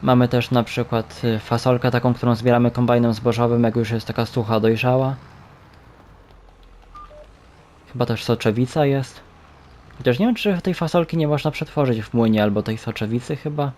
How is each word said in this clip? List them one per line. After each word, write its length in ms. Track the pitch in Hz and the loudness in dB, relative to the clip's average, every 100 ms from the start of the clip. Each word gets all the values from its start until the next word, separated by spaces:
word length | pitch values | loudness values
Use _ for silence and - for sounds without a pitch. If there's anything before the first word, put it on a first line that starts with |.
Mamy 240 | 135 123 123 | 4 4 4
też 240 | 123 113 | 2 0
na 120 | 123 | 0
przykład, 580 | 113 - 117 117 110 - | 0 -4 -4 -4 -4 -6
y, 160 | 120 110 | -2 -2
fasolkę 520 | - 117 - 123 127 | -2 -2 2 2 2
taką, 220 | 120 123 | 2 0
którą 220 | 120 127 117 | 0 0 0
zbieramy 360 | 120 120 120 | 2 4 2
kombajnem 420 | 120 123 120 117 | 0 2 4 2
zbożowym, 500 | 107 120 117 120 120 | 0 0 0 2 2
jak 120 | 117 113 | 2 0
już 160 | 110 | -2
jest 160 | 113 - | -4 -4
taka 180 | 117 117 | -4 -4
sucha, 340 | - 107 113 | -2 -2 0
dojrzała. 560 | 110 113 123 127 131 135 - - - - - - - - - - - - - - - - - 1077 1077 605 605 - - - - - - | 2 2 2 2 0 -4 -12 -20 -20 -20 -20 -20 -20 -20 -20 -20 -20 -20 -20 -20 -20 -20 -20 -20 -20 -20 -20 -20 -20 -20 -20 -20 -16
Chyba 140 | 127 120 | -4 -2
też 180 | 110 | -2
soczewica 600 | - 117 117 110 127 - 143 | -2 -2 0 0 0 2 2
jest. 340 | 139 131 - - - - - - - - - | 0 -4 -12 -20 -20 -20 -20 -20 -20 -20 -4
Chociaż 220 | - 123 | 0 2
nie 60 | 214 | 2
wiem, 100 | 233 | 0
czy 260 | 208 180 | 0 -2
tej 120 | 185 | -2
fasolki 440 | 175 165 180 165 165 | -2 0 0 0 0
nie 100 | 151 | 0
można 240 | 147 156 | 0 -2
przetworzyć 500 | - 156 - 135 113 | -4 -6 -2 0 0
w 120 | 107 | -2
młynie, 300 | 120 113 107 | 0 2 4
albo 200 | 104 104 | 2 0
tej 140 | 104 110 | -2 -6
soczewicy 580 | - 110 107 117 123 147 | -6 -6 -4 -4 -6 -8
chyba. 360 | 156 147 143 | -6 -4 -6